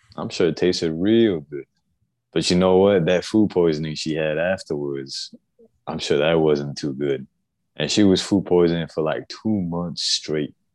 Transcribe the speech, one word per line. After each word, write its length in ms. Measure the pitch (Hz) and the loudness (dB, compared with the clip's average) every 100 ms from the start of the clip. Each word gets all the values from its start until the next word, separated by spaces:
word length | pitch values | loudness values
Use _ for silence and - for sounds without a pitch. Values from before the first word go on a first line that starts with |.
| _ - | _ -12
I'm 140 | 82 | -8
sure 180 | - 87 | 0 0
it 80 | 73 | 2
tasted 380 | 90 87 85 | 0 0 -2
real 480 | 80 95 113 113 85 | -2 2 4 4 0
good. 240 | 71 71 67 _ _ _ _ _ _ | -6 -14 -14 _ _ _ _ _ _
But 180 | - 85 | -4 0
you 60 | 90 | 2
know 220 | 92 92 | 4 6
what? 280 | 98 98 82 | 6 4 2
That 200 | 90 - | 0 0
food 240 | 110 104 | 0 2
poisoning 460 | - 85 76 78 76 | 2 2 0 -4 -6
she 180 | - | -6
had 240 | 78 78 76 | -4 -4 -2
afterwards, 1000 | 87 95 - 76 71 69 67 - - - _ _ _ _ - | -2 -4 -6 -8 -6 -8 -10 -12 -14 -18 _ _ _ _ -12
I'm 140 | 80 | -8
sure 200 | - 76 | -2 0
that 200 | 76 82 | 2 4
wasn't 380 | 78 73 71 67 | 4 2 -2 -6
too 160 | 76 | -8
good. 340 | 67 71 65 - _ _ _ _ - | -4 -4 -4 -8 _ _ _ _ -8
And 140 | 76 | -2
she 140 | - | 2
was 180 | 101 92 | 4 4
food 240 | - 101 - | 2 0 2
poisoning 420 | 90 87 85 80 | 4 4 2 -4
for, 140 | - | -4
like, 260 | 78 64 - | -4 -4 -8
two 320 | - 110 107 | -8 -4 -2
months 420 | 87 85 87 - | -2 -6 -6 -6
straight. 500 | - - - 78 73 - _ | -4 -4 -4 -4 -6 -10 _